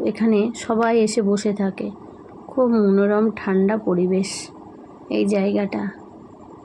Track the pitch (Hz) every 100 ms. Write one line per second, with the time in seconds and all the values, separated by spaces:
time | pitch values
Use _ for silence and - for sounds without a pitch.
0 | 220 214 226 208 220 233 - 220 226 233
1 | 214 220 196 202 208 202 196 185 208 -
2 | - - - - - - 254 226 202 196
3 | 202 208 220 208 - 190 196 220 208 180
4 | 180 190 196 - - - - - - -
5 | - 208 202 202 196 202 202 214 202 -
6 | - - - - - -